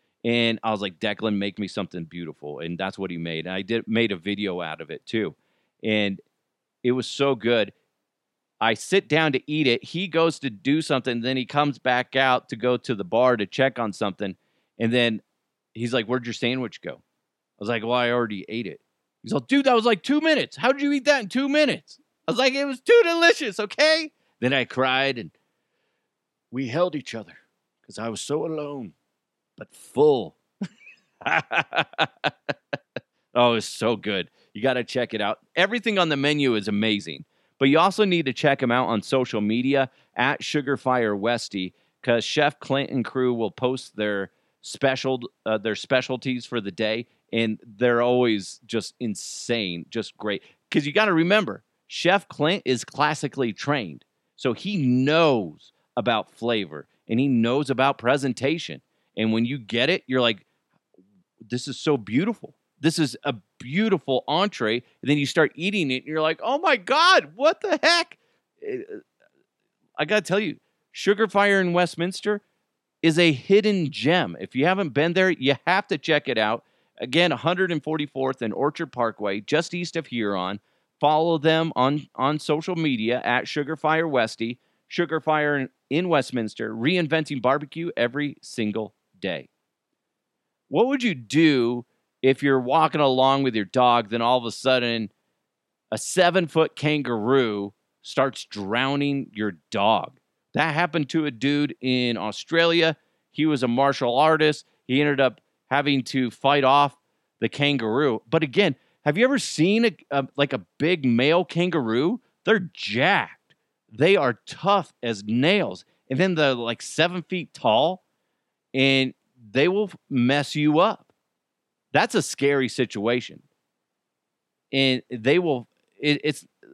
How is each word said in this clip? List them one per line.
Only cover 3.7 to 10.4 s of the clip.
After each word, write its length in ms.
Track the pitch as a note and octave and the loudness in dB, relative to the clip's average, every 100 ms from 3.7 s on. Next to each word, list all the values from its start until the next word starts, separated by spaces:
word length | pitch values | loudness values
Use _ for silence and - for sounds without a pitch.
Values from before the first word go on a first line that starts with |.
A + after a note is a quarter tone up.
| A2+ - | -4 -2
made 260 | A2 A2+ | 0 0
a 40 | F#2 | -2
video 460 | F#2 G2+ G2+ F2 | -6 -4 -4 -6
out 180 | E2 D#2 | -8 -10
of 100 | D#2 | -12
it, 140 | D#2 | -14
too. 300 | - A2+ F2+ - _ _ _ _ | -6 -4 -4 -6 _ _ _ _
And 380 | A2 G#2+ G2+ F#2+ - _ _ _ _ _ | -2 0 0 -4 -12 _ _ _ _ _
it 100 | B2 | -2
was 140 | B2+ - | -2 -2
so 280 | - C#3 | 0 0
good. 380 | B2 A2+ A#2 G2 - _ _ _ _ _ _ _ - | 0 0 0 0 -6 _ _ _ _ _ _ _ -2
I 140 | A2+ | 0
sit 340 | A2 - G3 - | 0 0 0 2
down 240 | D3+ D#3 | 2 2
to 180 | C3 - | 0 -2
eat 160 | D3+ C3+ | 0 2
it. 180 | A#2+ | 0
He 220 | - E3+ F#3+ | -2 -8 -4
goes 320 | D#3+ E3 | 0 0
to 100 | - | 0